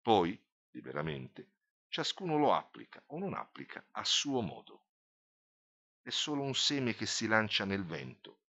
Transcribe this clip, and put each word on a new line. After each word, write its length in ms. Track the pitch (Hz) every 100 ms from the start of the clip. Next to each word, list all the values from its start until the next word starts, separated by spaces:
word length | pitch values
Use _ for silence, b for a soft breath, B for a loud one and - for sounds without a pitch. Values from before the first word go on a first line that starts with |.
Poi, 400 | - 107 87 - _ _ _
liberamente, 800 | - 65 67 80 71 64 - - _ _ _ _
ciascuno 480 | - 156 - 185 151
lo 180 | 143
applica 480 | 85 - - - - _
o 120 | -
non 160 | 190
applica 520 | 123 - - - - -
a 120 | -
suo 360 | - - 143 135
modo. 460 | 101 - - - _ _ _ _ _ _ _ _ _ _ _ _
È 80 | 127
solo 320 | - - 147
un 120 | 139
seme 400 | 127 - 147 123
che 120 | 107 107
si 200 | - 113
lancia 380 | 110 107 -
nel 200 | 98 98
vento 560 | 90 78 65 - - -